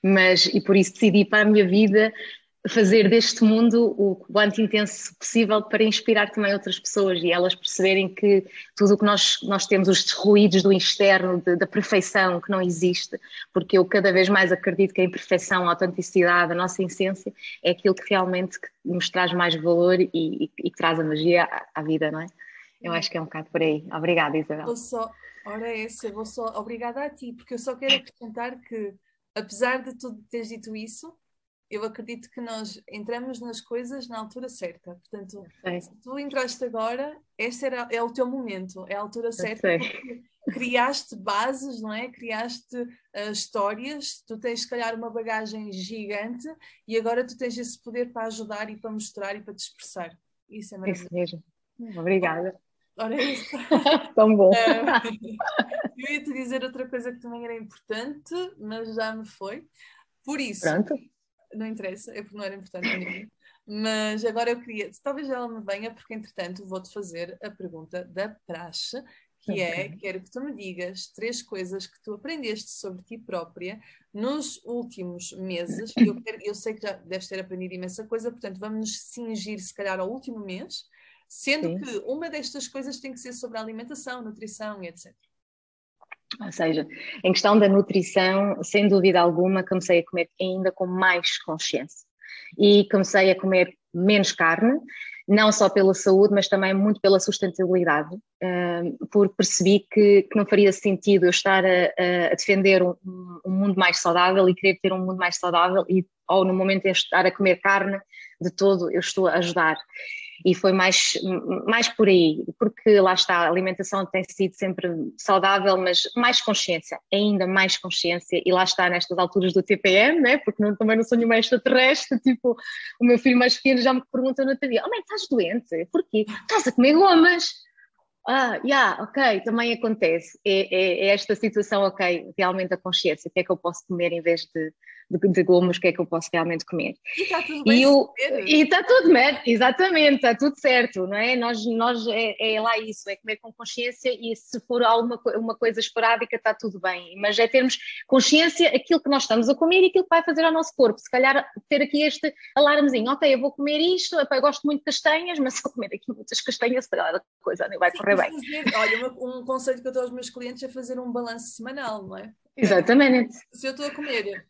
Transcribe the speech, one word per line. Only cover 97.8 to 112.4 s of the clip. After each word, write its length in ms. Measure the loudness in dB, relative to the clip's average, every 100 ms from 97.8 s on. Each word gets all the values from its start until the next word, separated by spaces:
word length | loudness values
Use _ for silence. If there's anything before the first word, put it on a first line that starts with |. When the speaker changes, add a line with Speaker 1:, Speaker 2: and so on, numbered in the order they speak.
| 2 0 -2 -12 _ _
Speaker 1:
hum, 540 | -4 -2 -2 -4 -6 -8 -2
porque 260 | 2 2 2
percebi 500 | 0 2 4 4 4
que, 340 | 4 8 6
que 140 | 6 -2
não 80 | 2
faria 280 | 6 6
sentido 500 | 4 -2 0 4 6 6
eu 40 |
estar 340 | 4 4 4
a, 300 | 4 4 2 2
a, 280 | 0 2 0
a 40 | 0
defender 480 | 2 2 6 4
um, 100 | 4 -2 -12
um, 340 | -16 -16 -12 -4
um 60 |
mundo 240 | 0 0 2
mais 240 | 0 0
saudável 480 | 0 2 4 6 4
e 60 | 4
querer 240 | 2 2
ter 100 | -2
um 80 | -2
mundo 180 | -4 -2
mais 200 | -4 -2
saudável 480 | 0 2 4 2 2
e, 180 | 0 0 _ 0
ou 140 | 2
no 100 | 2
momento 340 | 0 0 0 0
em 40 |
estar 340 | 0 0 2 2
a 60 |
comer 300 | 2 2 2
carne, 360 | 2 2 0 -6 _ -20 -20 _
de 100 | -8
todo 400 | 0 2 2 0
eu 80 | -2
estou 280 | -4 0 0
a 80 | 2
ajudar. 420 | 0 0 0 0 -8 -18 -14 -14 -16 -2
E 120 | 0 2
foi 160 | 2
mais, 420 | 2 2 2 0 -2 -4 -6 -4 -6 0
mais 200 | 0 0
por 200 | 2 6
aí, 360 | 6 6 2